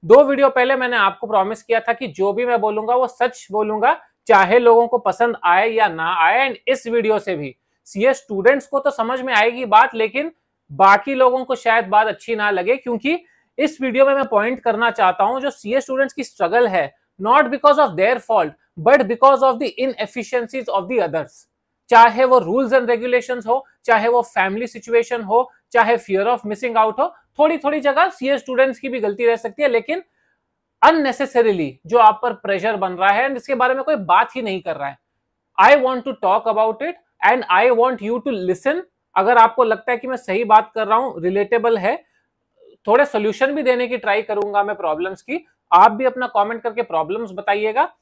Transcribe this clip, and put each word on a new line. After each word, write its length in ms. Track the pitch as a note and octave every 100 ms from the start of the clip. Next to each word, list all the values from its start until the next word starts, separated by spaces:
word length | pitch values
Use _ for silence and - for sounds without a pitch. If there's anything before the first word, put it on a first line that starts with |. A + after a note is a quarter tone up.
दो 180 | E3 B3
वीडियो 240 | C#4+ C#4 C#4
पहले 280 | C4 B3+ C4+
मैंने 200 | B3+ A#3+
आपको 300 | G3 F#3+ A3
प्रॉमिस 360 | G#3+ F#3+ A3
किया 180 | - A3+
था 120 | A#3
कि 140 | A#3 B3+
जो 240 | D3+ G3
भी 140 | G3+ B3
मैं 140 | A#3
बोलूंगा 340 | G#3+ G#3+ A3
वो 120 | B3 B3+
सच 400 | - B3 A#3+ -
बोलूंगा, 420 | G3+ G#3+ G#3+ A#3+ E4 _ _ -
चाहे 320 | G#3 F#3 A#3
लोगों 280 | A#3+ A#3 A#3
को 100 | A#3+
पसंद 380 | A3 F3+ A#3+ A3
आए 240 | F3 F3+ A3
या 200 | A3 G#3+
ना 220 | D#3+ E3 F3+
आए। 240 | E3 A3 C4+
And 100 | A3 -
इस 180 | B3+ A#3+
वीडियो 320 | A#3 A3 G#3+
से 180 | G#3 F3
भी 180 | C#3+ B2+ _ _ -
सीए 280 | G3 A#3
स्टूडेंट्स 520 | C4 _ G3+ G3 C#4 -
को 120 | C#4
तो 120 | C#4
समझ 300 | - A3+ C4
में 120 | B3+
आएगी 300 | A#3 A3 A#3+
बात, 300 | B3 G#3+ B3+
लेकिन 380 | A3+ A3 C4 D#4 _ _ _ _
बाकी 440 | C#3+ G3 G3+ G3+
लोगों 300 | C4+ B3+ B3+
को 100 | B3+
शायद 340 | C4 A#3 A3+ G3
बात 180 | G#3 A3
अच्छी 300 | G#3 - A3+
ना 140 | G#3
लगे, 260 | G3 F3+ C4
क्योंकि 420 | B3 A#3 C4+ E4+ _ _ _ -
इस 220 | D4+ D#4
वीडियो 260 | B3+ A#3+ C4+
में 80 |
मैं 120 | C#4 C4+
पॉइंट 320 | G#3+ G#3+ B3+
करना 300 | - G#3+ A#3
चाहता 340 | A3+ F#3+ F#3
हूं 160 | G3+ C4
जो 100 | C#4
सीए 300 | - G#3 B3+
स्टूडेंट्स 340 | C4 C4 C4+
की 100 | -
स्ट्रगल 440 | C4 _ F3 A3 A#3+
है, 240 | F#3 C#3+ _ _ _
not 320 | G3+ C4 C4+
because 340 | C4+ D4 C#4+ C#4
of 120 | E3
their 220 | G3 A#3+
fault, 280 | - A3 D#3 - _ -
but 300 | D#3+ C#4+ G#3
because 400 | A#3 C4+ C4+ C4+
of 100 | A#3+
the 140 | C4 -
inefficiencies 1000 | C4 A#3+ G#3 - A3 B3 A#3 C4+ A#3 G3
of 120 | F3+
the 140 | B3 E3+
others। 360 | D#3+ - - - _ _ _ _
चाहे 340 | A#3 A#3 G#3+
वो 140 | C4 B3+
rules 320 | E3 A3 C4
and 140 | C4 A#3+
regulations 560 | A#3+ B3 B3 A#3+ B3 G#3+
हो, 180 | B3+ - _
चाहे 240 | - A3+ A3+
वो 120 | A#3+
फैमिली 440 | A#3 - F#3+ G3+ A#3+
सिचुएशन 560 | A#3 G#3+ A#3 A#3 A#3+
हो, 280 | G3+ A3+ B3+ _ _
चाहे 240 | A#3+ A3 A#3
fear 260 | - F#3+ G3+
of 200 | A#3+ G#3
missing 300 | G#3 B3 A#3
out 220 | A3 A3
हो, 80 | D4+ - _ _
थोड़ी 200 | D4+ E4
थोड़ी 220 | C#4 D4+
जगह 280 | C#4 C#4 F#4
सीए 300 | - C4 C#4
स्टूडेंट्स 400 | B3 B3 C4+ B3
की 100 | C4+
भी 120 | B3
गलती 260 | G#3 G3+ A#3
रह 100 | A3+
सकती 260 | A3+ G#3
है, 60 | D4
लेकिन 340 | A#3 A3+ E4 - _ _ _ _ _ _ _
unnecessarily 880 | C4+ E4 C#4 A#3+ C4+ B3+ A3+ G3 D3 B2+ E3
जो 120 | A#3
आप 200 | A3 G#3+
पर 100 | B3
प्रेशर 420 | G#3 - G3 G3+ G#3
बन 160 | F#3+
रहा 180 | F3+ F#3+
है 160 | G3+ C4+
and 80 | C4
इसके 180 | A3+
बारे 200 | C4 B3
में 80 | C4
कोई 120 | C4+ D4+
बात 380 | F3+ F3+ A3 -
ही 60 |
नहीं 180 | A3+ F#3+
कर 140 | F3 D#3
रहा 120 | C#3
है। 100 | C3+ _ _ _ _ _ -
I 180 | G3+ C#4+
want 200 | B3+ B3+
to 120 | B3+ B3
talk 240 | G3 A#3+ A3+
about 300 | G#3+ A3 A3
it 140 | D4+ F4 _ _ G3
and 180 | B3+ A3+
I 120 | F#3 A#3 A#3
want 240 | B3 B3
you 160 | G3+ A#3
to 140 | A3 A3+ F3+
listen। 340 | F3+ C4+ D#4+ F#4 _ _ -
अगर 220 | G3 A#3+
आपको 260 | A3+ A3+
लगता 280 | A#3 A3 -
है 60 | A#3+
कि 100 | B3+
मैं 80 | B3+
सही 280 | - F#3+
बात 260 | A#3 G#3+ A3
कर 120 | - G#3+
रहा 120 | A3
हूं, 220 | C4 F3
रिलेटेबल 560 | E3+ G3 G3+ A#3 A3+ A3+
है, 180 | F#3+ B3 _ _ _ _ _ _ _ _ -
थोड़े 200 | A#3 C#4+
सॉल्यूशन 480 | A3 G#3 G3+ C4+
भी 80 | D4
देने 240 | C4 B3 B3
की 100 | A#3+
ट्राई 240 | A3 G3+
करूंगा 400 | G#3+ G#3 G3+ G3+
मैं 120 | G3+ G3+
प्रॉब्लम्स 460 | E3 D#3 E4 F#4+
की। 220 | - D4+ _ _ _
आप 200 | F3 G3+
भी 120 | G#3
अपना 220 | B3+ B3+ B3 G#3+
कमेंट 260 | G#3 A3+
करके 200 | A#3 A3
प्रॉब्लम्स 480 | A#3 E3 D#3 G#3 A3+
बताइएगा। 560 | F#3 G3+ G3+ G#3+ A3 D4 _